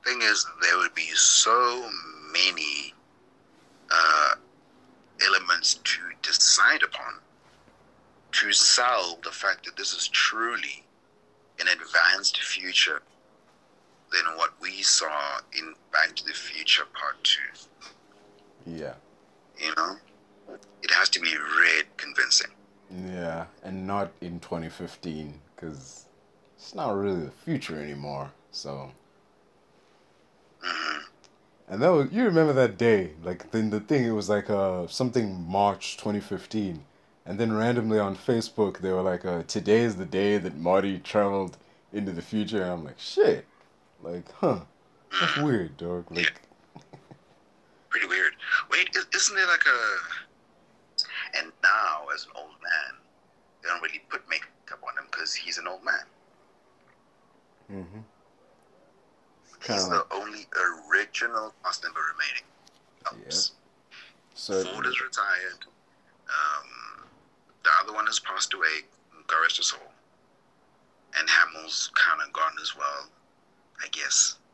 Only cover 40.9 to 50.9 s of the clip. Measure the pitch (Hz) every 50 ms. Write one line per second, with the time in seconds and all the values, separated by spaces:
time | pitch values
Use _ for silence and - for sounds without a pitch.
40.9 | 95 90 - - - 107 104 101 98 98 95 87 - - _ _ _ _ _ _
41.9 | - 104 104 98 90 82 85 - - 107 107 92 113 104 92 90 90 87 78 69
42.9 | - - - - - 370 427 - - - - _ _ _ _ _ _ _ _ _
43.9 | _ _ - - 87 87 82 - - - - 170 123 90 85 - _ _ _ _
44.9 | _ _ _ _ - - 87 165 151 143 147 151 127 107 87 78 69 71 85 87
45.9 | 87 87 87 - 85 85 85 76 - - - _ - _ _ _ _ - - _
46.9 | - - _ _ - _ _ _ _ _ _ _ _ _ _ _ _ _ _ _
47.9 | - - - - - - 90 - - - - - - - - - - 160 180 -
48.9 | - 190 185 - - 190 190 - 208 196 190 180 175 160 - 151 131 120 113 107
49.9 | 98 90 85 - - - - _ _ _ _ _ _ _ _ _ _ _ _ _